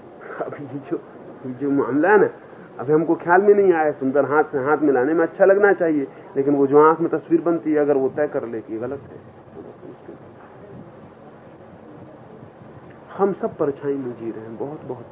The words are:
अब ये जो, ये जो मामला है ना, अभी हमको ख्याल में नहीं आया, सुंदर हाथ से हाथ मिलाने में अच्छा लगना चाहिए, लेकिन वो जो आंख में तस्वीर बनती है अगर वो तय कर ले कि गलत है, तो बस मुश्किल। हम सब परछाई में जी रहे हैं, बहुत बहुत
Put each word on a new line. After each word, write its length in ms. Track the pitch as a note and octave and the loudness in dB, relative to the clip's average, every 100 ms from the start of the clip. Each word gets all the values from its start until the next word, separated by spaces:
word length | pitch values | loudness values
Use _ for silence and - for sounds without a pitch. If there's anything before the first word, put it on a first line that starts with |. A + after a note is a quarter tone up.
| - - - - | -20 -20 -16 -12
अब 120 | - | -12
ये 260 | - C#3+ C#3 - | -12 -12 -14 -8
जो, 60 | E3 - - - - C3 | -10 -10 -20 -20 -16 -14
ये 80 | |
जो 160 | B2 C#3+ | -6 -2
मामला 380 | C#3 A2+ C3+ E3+ | 0 0 0 4
है 80 | G#3 | 4
ना, 120 | C#3 - - - - - | 4 -2 -20 -20 -18 -10
अभी 140 | A#2+ | 0
हमको 220 | D#3 D#3+ E3 | 0 2 -2
ख्याल 260 | E3+ F3+ | 2 4
में 120 | G3+ | 6
नहीं 200 | G#3 G3 | 4 4
आया, 180 | E3 D3+ | 2 0
सुंदर 340 | C#3+ C3+ C#3+ C3 | -2 -2 0 2
हाथ 180 | D3+ | 0
से 160 | C#3+ C#3+ | 0 -2
हाथ 180 | C3 D3+ | -2 0
मिलाने 320 | D3 C3 C3 | 2 2 2
में 100 | E3 | 0
अच्छा 220 | D#3+ - G3 | 0 2 4
लगना 280 | G3 G3+ | 6 4
चाहिए, 340 | F#3 E3+ D3+ C3+ - - C#3 | 2 0 -2 -4 -10 -8 -4
लेकिन 200 | C#3 C#3+ | 0 2
वो 120 | C#3 | 4
जो 140 | C#3+ | 6
आंख 180 | D#3 D#3+ | 6 4
में 100 | E3 | 0
तस्वीर 300 | D#3+ - E3 | -4 0 0
बनती 320 | D#3 E3 D3+ | 0 -2 0
है 60 | D3+ | 0
अगर 180 | C#3+ C#3 | 2 2
वो 120 | C3 | 0
तय 180 | D3+ D3 | -2 -4
कर 180 | C#3+ A2+ | -4 -6
ले 160 | A2+ | -8
कि 160 | G2+ A2 | -10 -10
गलत 140 | G2+ | -8
है, 260 | - - - - - - | -10 -14 -20 -20 -20 -20
तो 140 | - | -20
बस 260 | - - - | -20 -20 -20
मुश्किल। 280 | - - - - - - - G3+ - - - - - - - - - - - - D3+ - - - - - - - - - - - - | -20 -20 -20 -20 -20 -20 -20 -20 -20 -20 -20 -20 -20 -20 -20 -20 -20 -20 -20 -20 -20 -20 -20 -20 -20 -20 -20 -20 -20 -20 -20 -14 -2
हम 160 | G3+ | -2
सब 240 | F3+ A3+ - | -2 -6 -4
परछाई 380 | D3 C#3 C#3+ C#3 | -4 -4 -6 -6
में 160 | B2+ | -6
जी 180 | A2+ A2+ | -10 -10
रहे 100 | G#2+ | -10
हैं, 160 | A2 A2 | -12 -12
बहुत 280 | C3 D#3 C3+ | -12 -12 -12
बहुत 200 | A#2+ A2+ | -14 -16